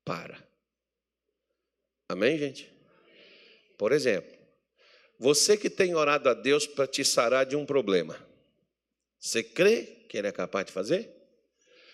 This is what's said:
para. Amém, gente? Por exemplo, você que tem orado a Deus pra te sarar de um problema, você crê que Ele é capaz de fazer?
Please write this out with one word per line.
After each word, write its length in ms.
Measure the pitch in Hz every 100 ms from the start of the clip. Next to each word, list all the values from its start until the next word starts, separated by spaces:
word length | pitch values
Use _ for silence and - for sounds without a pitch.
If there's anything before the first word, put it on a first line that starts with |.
para. 380 | - 170 - - _ _ _ _ _ _ _ _ _ _ _ _ _ _ _ _ -
Amém, 300 | 92 117 156
gente? 340 | 143 - - _ _ _ _ - - - - _ _ -
Por 160 | 104
exemplo, 460 | 147 127 92 - - _ _ _ _ _ _ _ -
você 380 | 127 147 - 208
que 120 | -
tem 280 | - 185 165
orado 320 | 147 147 131
a 60 |
Deus 320 | 110 131 147 -
pra 200 | - 135
te 180 | -
sarar 400 | 135 - 117 131
de 120 | 135 147
um 100 | 143
problema, 500 | 135 104 92 80 - - _ _ _ _ _ _ _ _ _
você 240 | - 117
crê 400 | 110 - 196 233 - - -
que 80 | 113
Ele 120 | 101
é 40 |
capaz 340 | 95 92 98 92
de 60 |
fazer? 380 | 92 104 185 226 - _ _ _ _ _ _ -